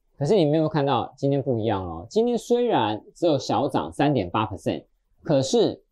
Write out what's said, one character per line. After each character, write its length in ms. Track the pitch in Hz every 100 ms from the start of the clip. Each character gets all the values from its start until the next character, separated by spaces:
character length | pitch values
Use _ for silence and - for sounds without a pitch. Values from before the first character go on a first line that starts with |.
| _ -
可 60 | 170
是 100 | 208
你 80 |
没 120 | 147 156
有 120 | 156
看 160 | 156
到 280 | 139 120 - -
今 140 | 139
天 120 | 139
不 160 | 135 113
一 60 |
样 200 | 110 98
哦， 220 | 92 82 95
今 180 | 208 240
天 100 | 233
虽 280 | - 240 247
然 360 | 156 107 107 -
只 120 | - 170
有 120 | 139
小 280 | - 113 135
涨 240 | 104 78
三 200 | - 143
点 180 | 131 87
八 160 | 104 110
percent， 380 | 95 120 82 - _ _ _
可 200 | - 139
是 400 | 131 233 156 - _